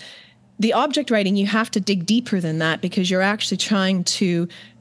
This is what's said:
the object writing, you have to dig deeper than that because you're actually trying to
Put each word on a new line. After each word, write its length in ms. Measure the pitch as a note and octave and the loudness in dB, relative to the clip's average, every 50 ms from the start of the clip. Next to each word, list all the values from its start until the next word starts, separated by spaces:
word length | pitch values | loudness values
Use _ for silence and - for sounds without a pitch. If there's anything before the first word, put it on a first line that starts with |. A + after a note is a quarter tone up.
| - - - - - - - _ _ _ _ - | -10 -18 -20 -20 -20 -20 -20 _ _ _ _ -2
the 140 | G3+ A3+ E3 | 0 2 2
object 360 | A3 C4+ D4+ C4 D4+ C4 - | 2 2 0 0 -2 0 2
writing, 260 | A#3 G#3 G3 F#3 G3 | 2 2 2 2 2
you 120 | G3 G3 G3+ | 0 0 0
have 240 | G3+ A3 A3+ - | 0 0 0 0
to 80 | - G#3 | -2 -2
dig 260 | F#3 - G3+ F#3 E3 | 0 0 -2 -2 0
deeper 340 | - A3 A#3+ B3 - G#3+ F#3 | 2 0 0 0 0 -2 -2
than 200 | E3+ D#3+ D#3+ D#3+ | 0 0 -2 0
that 200 | D#3+ D#3+ D#3 - | 0 0 0 0
because 280 | - F3+ - G3+ F#3 F3 | -2 -4 -2 0 0 0
you're 140 | F#3 F#3 F#3+ | 2 2 2
actually 340 | G3 G#3 G#3+ - - G3 F#3 | 2 0 -2 -2 -4 -4 -2
trying 460 | - - G#3 G3 F#3+ F#3+ F#3+ F3+ F3 | -2 0 0 2 2 2 0 0 0
to 440 | - - - G#3 F3+ F3 E3+ E3+ E3+ - - - - - - | -2 -2 0 0 0 0 0 -2 -4 -6 -12 -20 -20 -20 -12